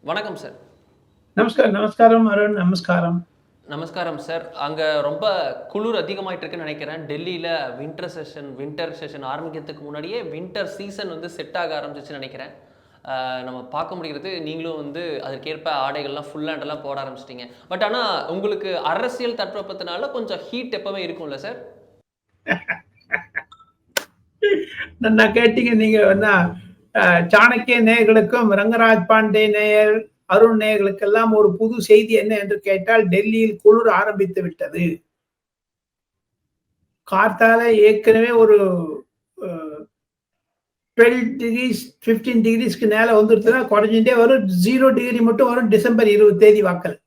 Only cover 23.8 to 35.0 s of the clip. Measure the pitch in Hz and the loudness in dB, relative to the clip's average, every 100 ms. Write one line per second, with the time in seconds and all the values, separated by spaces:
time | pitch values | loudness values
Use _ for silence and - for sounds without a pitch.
23.8 | _ - - _ _ _ 415 392 - - | _ -12 -12 _ _ _ -2 -2 -6 -14
24.8 | - _ 220 220 220 226 240 226 240 220 | -18 _ 0 2 2 4 2 2 0 2
25.8 | 214 214 196 196 214 196 175 - - _ | 2 4 4 4 2 2 0 -4 -18 _
26.8 | _ 214 185 175 175 208 233 247 233 240 | _ 0 2 2 4 6 6 4 0 2
27.8 | 220 233 214 220 208 247 226 196 208 226 | 4 4 4 4 4 0 2 2 0 2
28.8 | 226 220 175 220 214 214 214 208 214 214 | 4 4 4 2 4 2 2 2 2 4
29.8 | 214 214 220 _ _ 190 226 226 214 214 | 4 2 -4 _ _ 4 4 4 0 0
30.8 | 196 190 208 214 226 214 214 180 220 240 | 0 -2 0 2 2 4 4 2 -2 -4
31.8 | - 214 220 220 208 214 196 202 - 190 | 6 6 6 0 0 -4 -2 -6 -2 -2
32.8 | 190 226 202 180 214 220 220 208 208 220 | 2 2 4 2 0 0 0 4 6 6
33.8 | 226 185 208 202 196 190 175 - - 165 | 4 2 0 -2 -2 -2 -6 -8 -12 -4
34.8 | 175 165 | -4 -4